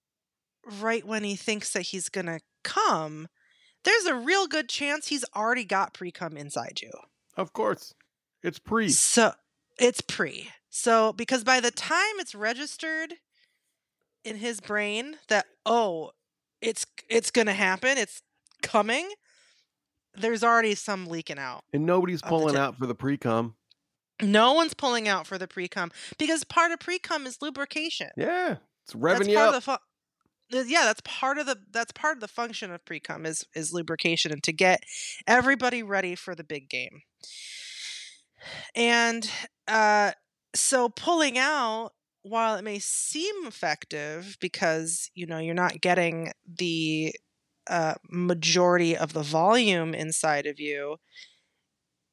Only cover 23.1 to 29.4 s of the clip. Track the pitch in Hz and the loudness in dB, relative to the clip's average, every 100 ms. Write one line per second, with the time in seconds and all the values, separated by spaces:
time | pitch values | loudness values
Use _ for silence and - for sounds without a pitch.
23.1 | 143 123 113 117 - _ _ _ _ _ | -2 0 0 0 -8 _ _ _ _ _
24.1 | - 208 214 240 311 330 - 277 240 214 | -2 4 6 8 6 2 0 0 0 0
25.1 | 190 156 190 185 - 180 - 170 - - | -2 -4 -8 -8 -8 -6 -4 -6 -8 -14
26.1 | - 302 320 - 339 339 330 - 359 - | -4 0 0 0 2 2 0 -6 -6 -4
27.1 | 320 262 - 294 277 277 311 311 - 156 | -4 -4 -10 -10 -8 -8 -6 -6 -6 -8
28.1 | - 165 359 349 175 _ _ - 110 151 | -4 -2 -2 -2 -6 _ _ -16 -2 2
29.1 | 196 202 208 | 2 4 6